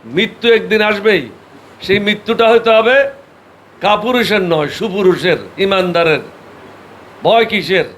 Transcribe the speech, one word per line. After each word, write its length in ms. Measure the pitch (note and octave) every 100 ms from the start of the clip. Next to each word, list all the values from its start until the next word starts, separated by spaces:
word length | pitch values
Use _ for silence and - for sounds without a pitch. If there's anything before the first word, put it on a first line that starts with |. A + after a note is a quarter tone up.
| A2+
মৃত্যু 460 | C#3 A3 - A#3
একদিন 300 | A3+ F3+ G#3+
আসবেই। 480 | G#3+ G3+ G#3 F#3+ B2 - - - - -
সেই 180 | - G3+
মৃত্যুটা 480 | G#3 G#3 - A3+ A3+
হতে 220 | A#3 A3+
হবে 400 | A3 A3+ C4 C#4 - - - - - - -
কাপুরুষের 600 | F#3+ G#3 A3 B3 G3 G#3
নয়, 260 | F3+ D#3+ D3
সুপুরুষের, 680 | - G#3+ F#3 F#3 E3+ E3+ D3+ G#2 -
ইমানদারের। 640 | G3 F#3+ F3+ E3+ E3 D3+ A2 - - - - - - - - -
ভয় 220 | D#3+ A3+ A3
কিসের? 400 | G#3 E3 F#3 C#3